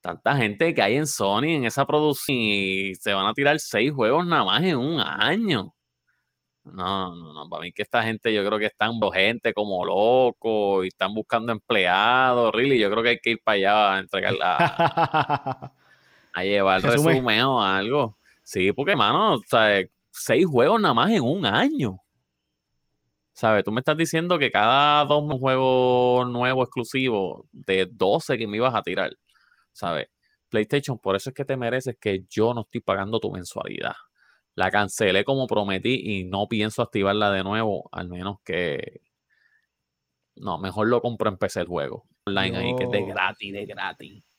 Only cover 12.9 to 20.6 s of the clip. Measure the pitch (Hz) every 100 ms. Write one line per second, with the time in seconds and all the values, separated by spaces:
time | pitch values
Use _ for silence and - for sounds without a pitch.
12.9 | 107 117 120 - 113 - 104 98 107 104
13.9 | 95 95 98 95 95 90 87 170 - 170
14.9 | - 160 156 139 143 - 127 135 _ _
15.9 | _ _ _ _ 87 95 101 98 95 95
16.9 | 120 156 131 127 107 131 127 98 95 101
17.9 | 147 117 - _ _ - 101 92 101 143
18.9 | 175 104 143 214 139 - 123 107 101 92
19.9 | _ _ - - 123 180 131